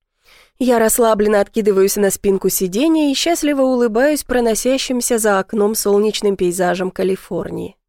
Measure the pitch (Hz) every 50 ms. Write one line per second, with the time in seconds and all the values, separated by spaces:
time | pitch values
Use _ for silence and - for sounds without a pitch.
0 | _ _ _ _ _ _ - - _ _ _ _ 262 247 240 226 220 220 - -
1 | 233 226 220 202 214 208 214 202 196 - - 226 202 208 196 190 190 196 - 208
2 | 202 196 190 - - 202 190 190 - 190 - - 190 180 180 214 285 330 320 320
3 | 302 285 269 - - 330 339 330 311 294 294 269 262 262 254 240 240 233 208 233
4 | 269 302 302 277 - - 247 247 233 226 220 - - 247 269 262 - - 254 240
5 | 233 - 247 220 220 214 202 190 185 - - 214 202 214 226 - - 202 202 202
6 | 214 214 208 - - 202 196 - 185 175 170 190 175 180 175 180 185 185 - -
7 | 190 185 190 - - - 190 170 175 170 170 170 175 180 - _ _